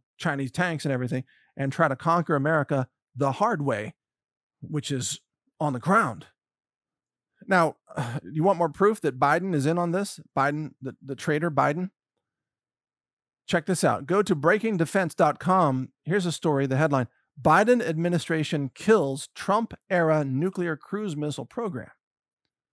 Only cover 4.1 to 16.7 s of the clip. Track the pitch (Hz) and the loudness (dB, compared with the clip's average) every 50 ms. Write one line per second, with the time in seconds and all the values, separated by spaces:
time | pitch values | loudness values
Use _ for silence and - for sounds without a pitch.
4.1 | _ _ _ _ _ _ _ _ _ _ - 131 151 151 - - 143 127 117 - | _ _ _ _ _ _ _ _ _ _ -14 -8 -6 -6 -4 -4 -4 -4 -4 -6
5.1 | - - - _ _ _ _ _ _ _ - 147 131 123 - 156 190 220 214 139 | -8 -8 -12 _ _ _ _ _ _ _ -4 -4 -4 -2 0 2 2 2 2 0
6.1 | 110 - - - _ _ _ _ _ _ _ _ _ _ _ _ _ _ _ _ | -4 -8 -14 -20 _ _ _ _ _ _ _ _ _ _ _ _ _ _ _ _
7.1 | _ _ _ _ _ _ - - 190 180 165 151 - - _ _ - - 131 117 | _ _ _ _ _ _ -6 0 2 2 2 2 0 -6 _ _ -8 -8 -8 -6
8.1 | 117 139 - 90 131 156 156 196 196 165 175 160 143 - - - 220 - - 151 | -8 -10 -10 -8 -4 0 2 2 2 2 0 -2 0 2 2 2 2 2 -2 -4
9.1 | 127 127 139 143 151 170 180 190 180 147 131 147 160 175 175 170 165 190 202 - | -2 0 2 2 2 2 0 0 -2 0 0 0 0 0 0 0 -2 -2 -4 -4
10.1 | - - 156 _ _ 139 135 143 147 151 156 147 - _ - 131 - - - 135 | -8 -14 -18 _ _ -2 0 0 0 -2 -6 -10 -12 _ -12 -12 -12 -12 -12 -12
11.1 | 139 123 - - 151 156 160 175 147 135 131 139 147 170 185 185 - _ _ _ | -12 -6 -2 -2 0 0 0 0 2 2 2 2 2 0 -4 -6 -8 _ _ _
12.1 | _ _ _ _ _ _ _ _ _ _ _ _ _ _ _ _ _ _ _ _ | _ _ _ _ _ _ _ _ _ _ _ _ _ _ _ _ _ _ _ _
13.1 | _ _ _ _ _ _ _ - - 175 151 - 185 - - 147 113 95 139 127 | _ _ _ _ _ _ _ -2 -2 -2 0 0 -2 2 2 2 2 2 0 0
14.1 | 175 202 208 - 190 147 131 165 202 214 - 226 214 170 165 143 - 202 185 160 | 0 0 2 2 0 2 2 2 2 2 2 -2 0 0 0 0 0 0 0 0
15.1 | - - 180 151 143 - - 180 185 190 175 147 131 131 131 - - _ _ - | 0 2 2 2 2 0 0 2 4 4 4 4 2 0 -2 -6 -10 _ _ -2
16.1 | 175 208 180 175 151 - - 165 147 135 139 135 | -2 0 0 -2 -4 -2 -2 0 0 0 0 0